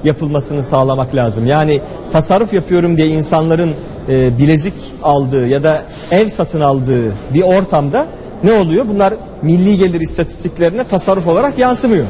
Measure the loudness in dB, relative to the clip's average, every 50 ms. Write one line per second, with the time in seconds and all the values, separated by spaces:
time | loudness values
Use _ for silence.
0 | 0 0 -2 0 -2 -2 -2 -2 -2 -2 -4 -6 -4 0 0 2 2 2 0 -2
1 | -2 -2 0 0 0 0 0 0 0 2 2 2 2 2 0 -2 -2 -6 -14 -14
2 | -12 -2 0 0 2 2 2 2 2 0 -2 -2 0 0 0 2 2 2 2 2
3 | 2 2 0 -2 -2 0 0 0 2 2 0 0 0 -2 -4 -6 -10 -14 -14 -12
4 | -4 -2 0 2 2 2 2 2 4 4 4 2 0 -2 -6 -8 -14 -14 -14 -4
5 | 0 2 2 2 2 0 0 0 0 0 0 0 2 0 0 0 -4 -10 -16 -16
6 | -6 0 2 2 2 2 0 -4 -6 -4 -2 0 2 2 2 2 0 0 0 0
7 | 0 -2 -4 -6 -8 -2 0 2 2 4 4 2 2 2 0 0 0 0 0 -2
8 | -2 -2 -8 -16 -16 -16 -12 -2 2 4 4 4 2 2 2 0 0 0 0 2
9 | 2 2 0 -2 -10 -16 -14 -4 0 2 2 4 4 4 4 4 2 2 2 -2
10 | -4 -4 -4 -4 -4 -4 -4 -8 -8 -8 -4 0 0 0 0 -2 -4 -2 -2 -2
11 | 0 0 0 0 2 0 0 2 0 0 0 0 0 0 0 0 0 2 2 2
12 | 0 -2